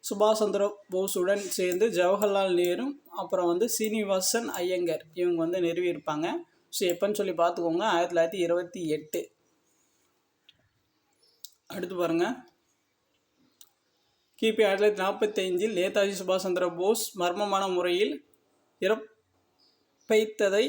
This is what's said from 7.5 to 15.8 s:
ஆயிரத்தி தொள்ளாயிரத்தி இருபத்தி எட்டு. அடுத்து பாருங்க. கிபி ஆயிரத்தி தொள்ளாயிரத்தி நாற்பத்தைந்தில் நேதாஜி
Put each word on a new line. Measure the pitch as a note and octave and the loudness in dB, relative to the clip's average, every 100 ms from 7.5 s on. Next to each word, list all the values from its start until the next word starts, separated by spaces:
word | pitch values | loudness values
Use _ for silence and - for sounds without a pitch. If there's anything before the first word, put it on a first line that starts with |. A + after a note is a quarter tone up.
| F3 E3+ E3 | 2 -2 0
ஆயிரத்தி | G#3+ F3 E3+ | 0 0 0
தொள்ளாயிரத்தி | E3+ E3 G3 | 2 0 0
இருபத்தி | E3+ E3+ F3 F#3+ E3 | 0 0 -2 -8 -4
எட்டு. | D3+ D#3 F3 - _ _ _ _ _ _ _ _ _ _ _ _ _ _ _ _ _ _ _ _ _ - _ _ | -4 -4 -6 -6 _ _ _ _ _ _ _ _ _ _ _ _ _ _ _ _ _ _ _ _ _ -20 _ _
அடுத்து | G3 F3+ F#3 | -8 -8 -2
பாருங்க. | E3+ E3 F#3 B3+ - _ _ _ _ _ _ _ _ _ _ _ - _ _ _ _ _ _ _ | 0 2 0 -2 -10 _ _ _ _ _ _ _ _ _ _ _ -20 _ _ _ _ _ _ _
கிபி | A3 A3 | -2 2
ஆயிரத்தி | G#3 F#3+ | 2 4
தொள்ளாயிரத்தி | G#3+ G3 | 2 2
நாற்பத்தைந்தில் | F#3+ G3+ G#3+ G#3 F#3+ F3+ G#3+ | -2 0 -2 -2 -2 0 -2
நேதாஜி | F#3+ | 0